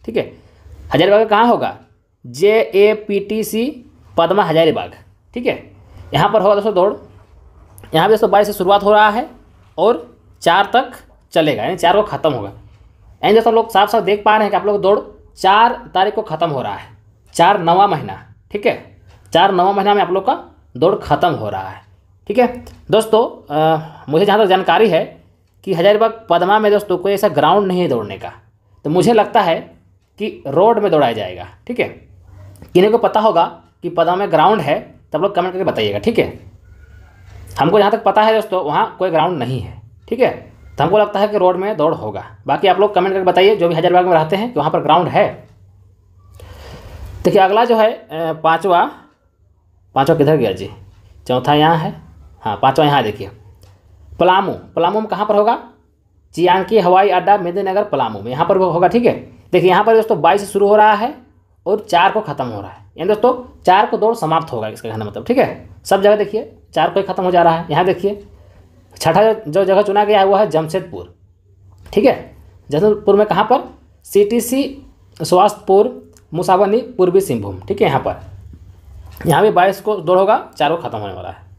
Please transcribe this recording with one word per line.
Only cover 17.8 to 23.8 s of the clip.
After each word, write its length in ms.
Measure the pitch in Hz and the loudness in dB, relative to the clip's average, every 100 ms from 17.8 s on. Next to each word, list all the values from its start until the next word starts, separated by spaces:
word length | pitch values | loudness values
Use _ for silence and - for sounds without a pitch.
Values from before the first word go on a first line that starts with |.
| 196 | 2
महीना, 320 | 156 110 95 - - _ | 0 -8 -14 -18 -20 _
ठीक 140 | 104 233 | -4 -4
है? 100 | - - - - - _ | -4 -14 -20 -20 -20 _
चार 200 | 165 196 | -2 -2
नवा 200 | 190 185 | 0 0
महीना 220 | 202 196 | 0 0
में 80 | 208 | 0
आप 80 | 175 | 0
लोग 160 | 190 196 | -2 -2
का 120 | 330 - _ _ | -6 -8 _ _
दौड़ 200 | 123 160 202 | -2 -2 -2
ख़त्म 360 | - 151 180 | -4 -2 0
हो 160 | 127 107 | -2 -8
रहा 200 | 95 95 | -8 -12
है, 120 | 92 _ _ _ _ - | -16 _ _ _ _ -6
ठीक 100 | 208 | -2
है? 80 | 247 247 - - - | -2 -4 -18 -20 -2
दोस्तों, 340 | 196 220 220 269 - - | -2 2 0 0 -6 -6
अ, 580 | 151 156 160 | -2 0 -2